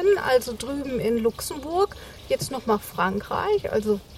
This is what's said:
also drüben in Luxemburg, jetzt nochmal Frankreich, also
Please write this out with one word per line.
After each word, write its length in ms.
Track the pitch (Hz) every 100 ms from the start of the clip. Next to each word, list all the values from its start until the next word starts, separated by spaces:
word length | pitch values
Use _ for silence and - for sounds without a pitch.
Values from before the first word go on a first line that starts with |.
| 370 392 -
also 260 | 254 247 220
drüben 400 | 233 285 269 247
in 180 | 208 233
Luxemburg, 800 | 226 - - 320 285 349 403 - - - -
jetzt 220 | 269 -
nochmal 280 | 262 - 208
Frankreich, 960 | - - 180 196 - - 392 415 -
also 280 | 220 208 202 -